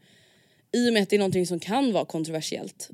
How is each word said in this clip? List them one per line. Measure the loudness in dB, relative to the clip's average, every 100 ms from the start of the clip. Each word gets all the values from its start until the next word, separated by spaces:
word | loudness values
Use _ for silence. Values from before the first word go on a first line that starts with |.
| _ _ _ _ _ _ _ 0
I | 2
och |
med | 2
att | 4
det | 2
är |
någonting | 2 0 0
som | -4
kan | -2 0 2
vara | 0 -2
kontroversiellt | -4 -4 -6 -6 -8 -10 -14 -18